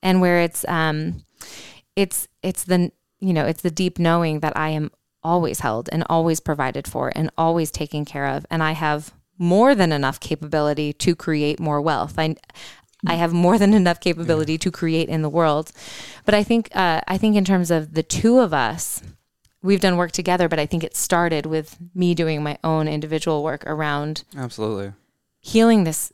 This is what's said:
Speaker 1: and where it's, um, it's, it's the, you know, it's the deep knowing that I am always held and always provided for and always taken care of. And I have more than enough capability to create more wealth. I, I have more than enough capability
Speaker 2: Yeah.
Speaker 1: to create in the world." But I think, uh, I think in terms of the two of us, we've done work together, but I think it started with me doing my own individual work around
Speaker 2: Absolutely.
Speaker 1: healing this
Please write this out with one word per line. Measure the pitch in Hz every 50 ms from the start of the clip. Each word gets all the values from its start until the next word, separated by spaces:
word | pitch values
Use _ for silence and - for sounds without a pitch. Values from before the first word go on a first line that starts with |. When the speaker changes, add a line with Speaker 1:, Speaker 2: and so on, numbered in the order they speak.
Speaker 1:
and | - 190 185 185
where | 180 180 175 175
it's, | 170 165 - - - -
um, | 175 165 160 160 156 151 156 170 175 - - _ _ _ - - - - - - - - _ _ _
it's, | - 196 190 - - - - _ _
it's | - 185 185 - -
the, | 180 185 180 175 - - _ _ _ _ _
you | 190 190 175
know, | 156 151
it's | - 160 -
the | - 180
deep | 156 - 185 180 - -
knowing | 170 165 165 170 170 160 156 151
that | 156 156 - -
I | 156 156
am | 156 156 151 143 - _ _ _ _ _
always | - 165 170 180 165 139 - -
held | - 127 107 113 143 -
and | - 123 - -
always | 160 165 165 170 165 156
provided | - - 151 143 135 131 - 139 139 -
for | - 131 135 127 -
and | - 156 156 - -
always | 165 165 165 170 160 147
taken | - - 151 147 - 151 147
care | - - 143 139
of. | 139 135 147 147 -
And | 160 160 160
I | 156
have | 160 151 160 151 151 151 151 - - _ _ _ _ -
more | 175 170 175 202 233 269 285
than | 214 185 165
enough | 156 143 139 131 131 -
capability | - - 160 139 151 151 160 156 151 147 147 147 151 147 147
to | - - - 170
create | - - - 156 151 147 147 151 -
more | 165 156 147 147
wealth. | 147 160 151 120 85 - - -
I, | 160 156 160 - _ _ - - - - - - _ _ _ _ -
I | 175 170
have | 170 170 165 170
more | 170 175 175 180 -
than | 202 196 214
enough | 214 180 175 170 -
capability | - 180 170 165 170 160 165 156 156 147 160
Speaker 2:
Yeah. | 156
Speaker 1:
to | - 180
create | 170 - - 165 160 160 160 -
in | 156 160
the | 156 151
world." | 143 170 165 156 147 151 160 - - - - - - - - - - - -
But | - 214
I | 208 208
think, | - 233 233 220 - -
uh, | - 185 175 160 160 - -
I | 190 190
think | 220 214 208
in | 208 196
terms | 180 190 180 175 165
of | 170 160 156 151 156
the | 160 160
two | - - - - 226 240 262
of | 240 185 151
us, | 139 123 110 131 170 - - - - - - - _ _ _ _ _ _ _ _ _
we've | - 185 202 185
done | 196 190 180
work | 175 175 160
together, | - - 170 180 180 180 175 160
but | 160 156
I | 151
think | 151 - 165 160
it | - -
started | - - - 180 170 175 170 165 151 147
with | 160 156 156 156 156 - - 175 175 -
me | 185 180 175 175
doing | 160 170 160 156 147 151
my | 147 147 - -
own | 160 160 156 156 156
individual | 151 151 151 151 156 156 - 170 156 147 147
work | 160 156 147 -
around | - 156 151 156 151 147 143 147 151 156 - - _ -
Speaker 2:
Absolutely. | 143 127 120 - - 107 107 110 98 98 98 98 - _ _ _ _ _ _ _ _
Speaker 1:
healing | _ - - 220 226 233 226 214 180
this | 160 156 - - -